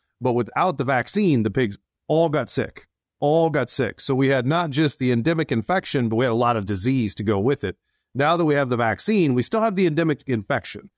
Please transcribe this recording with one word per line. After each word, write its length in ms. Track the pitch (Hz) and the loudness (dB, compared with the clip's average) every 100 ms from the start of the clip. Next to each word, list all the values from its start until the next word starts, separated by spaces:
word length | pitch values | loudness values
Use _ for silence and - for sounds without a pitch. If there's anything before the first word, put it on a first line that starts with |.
| _ _ | _ _
But 120 | 127 | -2
without 460 | 120 110 - 180 143 | 0 -2 -2 -2 -2
the 60 | |
vaccine, 600 | 131 127 - 208 202 131 | -2 -2 -2 0 2 2
the 60 | 107 | 0
pigs 280 | 113 120 101 _ _ - | 0 -2 -4 _ _ -2
all 220 | 151 165 | 0 2
got 180 | 147 117 | 0 -2
sick, 400 | - 110 - - _ _ _ | -4 -6 -8 -20 _ _ _
all 300 | 147 160 165 | 0 2 2
got 180 | 147 123 | 0 -2
sick. 320 | - 120 - | -2 -4 -4
So 140 | - | -2
we 140 | 131 135 | 2 2
had 180 | 135 123 | 2 0
not 240 | 165 170 | 0 0
just 280 | 135 156 - | 0 0 0
the 140 | 127 | 0
endemic 400 | 120 127 165 156 | 2 2 0 0
infection, 560 | 117 107 185 - 139 117 | -2 0 -2 -2 -2 0
but 80 | 113 | 0
we 80 | |
had 80 | 131 | 2
a 20 | |
lot 220 | 113 120 113 | 2 2 0
of 80 | |
disease 500 | 98 98 113 135 107 - | -2 -4 -2 0 -2 -2
to 60 | |
go 160 | 107 101 | 0 2
with 240 | 113 175 | 2 0
it. 140 | 92 - _ _ _ | -4 -8 _ _ _
Now 240 | 123 147 170 | -2 0 2
that 80 | 160 | 2
we 80 | |
have 160 | 143 131 | 2 2
the 60 | 120 | 0
vaccine, 580 | 117 98 - 220 156 | 0 0 0 2 2
we 80 | 123 | 2
still 180 | 120 220 | 0 0
have 160 | 226 190 | 0 2
the 100 | 180 | 0
endemic 360 | 151 165 139 - | 2 0 -2 -2
infection. 600 | 117 98 131 - - - | -4 -2 -6 -6 -14 -18